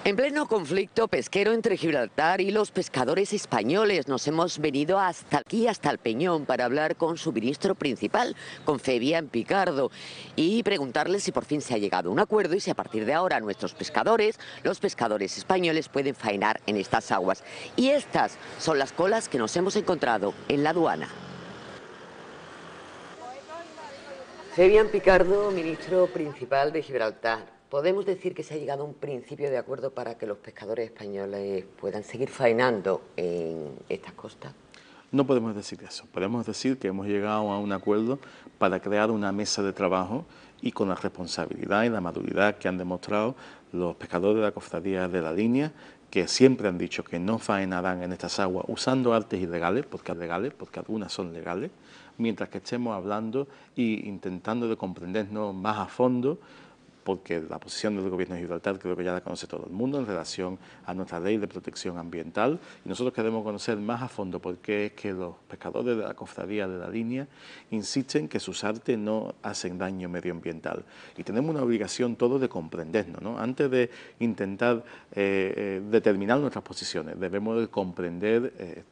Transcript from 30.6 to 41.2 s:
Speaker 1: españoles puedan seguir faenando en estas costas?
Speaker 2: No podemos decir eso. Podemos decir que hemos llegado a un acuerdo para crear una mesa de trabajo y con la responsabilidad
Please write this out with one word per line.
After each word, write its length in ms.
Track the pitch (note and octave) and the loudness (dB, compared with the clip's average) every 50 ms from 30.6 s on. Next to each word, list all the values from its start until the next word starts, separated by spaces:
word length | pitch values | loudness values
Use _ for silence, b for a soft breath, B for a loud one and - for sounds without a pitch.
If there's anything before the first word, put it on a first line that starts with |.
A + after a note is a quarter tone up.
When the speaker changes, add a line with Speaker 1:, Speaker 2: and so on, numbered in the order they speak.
| G#2+ G2 A2+ A#2 A2+ | -6 -4 -2 -2 -2
Speaker 1:
españoles 800 | A2 - - G#2+ G2+ G2+ G2 G2 G2 G2+ G2+ G2+ G2 G2 F#2+ F#2 F#2+ - - | -6 -6 -12 -10 -8 -6 -4 -4 -4 -4 -4 -2 -2 -2 -4 -4 -6 -16 -6
puedan 200 | - G2 F2+ G#2+ G#2 | -6 -4 -4 -4 -8
seguir 240 | - - A2 C3+ C3 | -8 -4 -4 -4 -4
faenando 720 | - - C3+ A#2+ A2+ A2+ B2+ B2+ A#2+ G#2 F2+ F#2+ F#2 - - - - - | -2 4 4 6 6 8 6 4 4 2 2 2 2 0 0 -8 -6 -4
en 560 | F2 F2 F2 F2 E2 D#2+ E2 D#2+ D#2 D2 C2 - - - | -2 -2 0 0 -2 -2 -4 -6 -6 -8 -10 -14 -8 -8
estas 240 | - - - - - | -8 -6 -6 -14 -18
costas? 400 | - - A2+ - - - - - - - - B B B B B B B B | -14 -16 -16 -16 -14 -16 -16 -16 -18 -20 -20 B B B B B B B B
Speaker 2:
No 160 | - C3+ C#3 C3 | 2 2 4 6
podemos 260 | C3+ B2 A2+ A2+ G#2+ | 4 4 4 0 -4
decir 300 | G2+ G2+ - - F2+ - | -6 -8 -10 -12 -12 -14
eso. 220 | - - - - - - | -14 -14 -14 -16 -10 -4
Podemos 320 | - F#2 G2 A#2 A#2+ A2+ | -2 -2 0 0 -2 -2
decir 320 | A2 G#2 - - C3 C3+ B2+ | -4 -6 -2 0 0 0 2
que 100 | - G2 | 0 -2
hemos 200 | F#2 G2 F#2+ G#2 | -2 -2 -2 0
llegado 440 | G2+ G2+ G2+ G#2 G#2+ G#2+ G#2+ G#2 | 0 0 2 2 0 0 0 0
a 80 | G2 G2+ | 0 0
un 140 | G#2 G2+ G2 | 0 -2 -2
acuerdo 460 | F#2+ - G#2 G#2 G#2+ A2 A#2 C3 C#3 B B B B B B - - | -2 2 2 2 4 4 2 -2 -4 B B B B B B -2 2
para 220 | G#2+ F#2+ F#2 F#2 | 2 4 4 2
crear 320 | - G2+ G#2 G#2 G#2+ A2 | 0 0 2 4 4 4
una 220 | A2+ G#2+ G2+ G2 G2 | 2 0 0 0 -2
mesa 280 | G2+ G#2 G2 - - G2+ | -2 -2 -2 -2 0 0
de 100 | G2 F#2 | -2 0
trabajo 500 | - G2 F2+ F#2 F#2 F#2 F#2 A2 B2+ - B B B B B B B | 0 2 2 2 2 0 0 -4 -6 -6 B B B B B B B
y 100 | - B2 | -6 -6
con 160 | - - G#2+ G2 | 0 0 0 0
la 80 | F2+ | 0
responsabilidad 880 | F2+ - G2 - - | -2 -4 -6 -6 -6